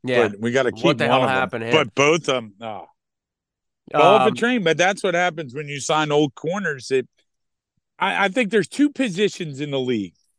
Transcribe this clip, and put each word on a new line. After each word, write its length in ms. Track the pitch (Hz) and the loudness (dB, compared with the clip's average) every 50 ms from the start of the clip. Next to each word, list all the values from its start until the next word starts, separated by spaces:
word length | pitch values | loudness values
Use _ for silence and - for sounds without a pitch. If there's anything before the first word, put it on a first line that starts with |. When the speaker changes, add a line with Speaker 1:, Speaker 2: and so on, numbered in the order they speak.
| - | -6
Speaker 1:
Yeah. 260 | 127 123 120 117 104 | -2 2 2 2 2
Speaker 2:
But 100 | 101 98 | 0 -4
we 120 | 110 117 | -4 -2
gotta 180 | 120 135 131 120 | 0 0 0 0
Speaker 1:
What 100 | 101 110 | 0 0
Speaker 2:
keep 160 | 120 139 147 117 | 2 2 2 2
Speaker 1:
the 60 | 147 135 | 0 2
Speaker 2:
one 40 | |
Speaker 1:
hell 120 | 139 - 127 | 2 2 2
Speaker 2:
of 60 | 135 | 2
them. 80 | 131 131 | 0 0
Speaker 1:
happened 240 | 131 - - 113 113 | -2 -2 -4 -6 -4
to 40 | 117 | -2
him? 60 | 123 | 0
Speaker 2:
But 200 | 156 143 - - | 0 -2 -2 0
both 280 | 135 139 147 165 175 135 143 | 2 2 2 2 2 0 -2
of 60 | 131 | -2
them, 180 | 127 113 107 98 98 | -2 -4 -8 -16 -14
oh. 240 | 117 110 107 92 80 - _ _ _ _ _ _ _ _ _ _ _ _ _ _ _ _ _ _ _ - | -12 -12 -12 -12 -16 -18 _ _ _ _ _ _ _ _ _ _ _ _ _ _ _ _ _ _ _ -4
Fall 100 | - 147 | 2 4
off 200 | 156 175 208 - | 6 6 6 6
Speaker 1:
Um, 120 | - 220 170 | 4 2 2
Speaker 2:
a 20 | |
train, 280 | - 220 240 254 240 180 | 0 0 0 0 0 2
but 140 | 165 160 147 | 0 2 2
that's 260 | 175 190 202 - - | 2 0 0 -2 -2
what 100 | 190 170 | -2 0
happens 400 | 170 180 180 160 165 160 123 117 | 0 0 -2 -2 -4 -10 -10 -10
when 140 | 151 151 143 | -12 -10 -10
you 120 | 143 139 | -10 -8
sign 300 | 117 - 156 156 151 147 | -4 -2 0 0 0 2
old 220 | 147 147 156 143 - | 2 2 2 2 0
corners. 560 | - - 156 180 208 190 165 143 131 117 - | -6 -8 -6 -6 -4 -4 -6 -6 -6 -4 -2
It, 180 | 135 131 123 _ _ _ _ _ _ _ _ _ _ _ _ _ _ _ _ _ _ - | -2 -2 -2 _ _ _ _ _ _ _ _ _ _ _ _ _ _ _ _ _ _ -4
I, 260 | 175 196 180 175 196 | -2 -2 0 0 0
I 20 | 196 | 0
think 200 | 190 262 240 190 | 0 0 0 2
there's 200 | - 214 156 - | 2 0 0 0
two 200 | - - 285 294 | 0 0 0 0
positions 720 | 269 - 269 226 165 180 214 185 - - 180 151 139 131 | 0 0 -4 -4 -2 0 -2 -2 -2 -4 -10 -10 -8 -8
in 100 | 147 147 | -6 -4
the 100 | 139 135 | -4 -2
league. 340 | 127 127 123 107 98 87 - _ _ _ _ | -2 0 -2 -2 -2 -6 -10 _ _ _ _